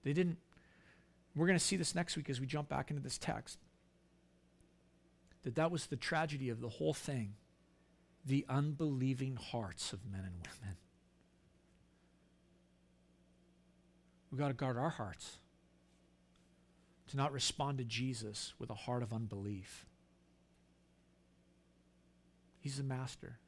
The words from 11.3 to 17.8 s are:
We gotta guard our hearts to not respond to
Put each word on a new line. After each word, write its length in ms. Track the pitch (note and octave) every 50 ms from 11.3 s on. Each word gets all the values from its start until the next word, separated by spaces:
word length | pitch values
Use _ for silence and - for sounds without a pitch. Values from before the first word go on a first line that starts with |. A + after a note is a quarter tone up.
| _ _ _ - _ - _ _ _ - - _ _ _ _ _ _ _ _ _ _ _ _ _ - - _ _ _ _ _ _ _ _ _ _ - _ - _ - _ - - - _ _ - - - _ - - - _ - _ - _ -
We 60 | -
gotta 160 | C3 C#3+ C#3+ C3
guard 240 | A#2 C#3 C3 B2
our 120 | A#2 C#3 E3
hearts 480 | D#3 - A2+ F#2+ D#2+ - - - - - - - _ _ _ - _ - _ _ - - _ - - _ _ _ _ _ - _ - _ - _ _ - - _ - - -
to 100 | - -
not 140 | C3+ C#3 D3
respond 460 | C#3 C3 - - - - C#3+ C#3 C#3+
to 60 | C3